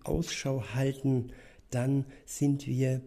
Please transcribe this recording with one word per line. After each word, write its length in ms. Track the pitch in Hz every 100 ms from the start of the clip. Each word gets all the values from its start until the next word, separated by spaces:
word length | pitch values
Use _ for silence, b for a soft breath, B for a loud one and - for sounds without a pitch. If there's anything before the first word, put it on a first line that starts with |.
Ausschau 600 | - 156 170 - 139 135 107 123
halten, 560 | 139 139 135 127 120 B B B -
dann 340 | 123 131 139 135 B -
sind 420 | - 143 139 131
wir 340 | 127 131 131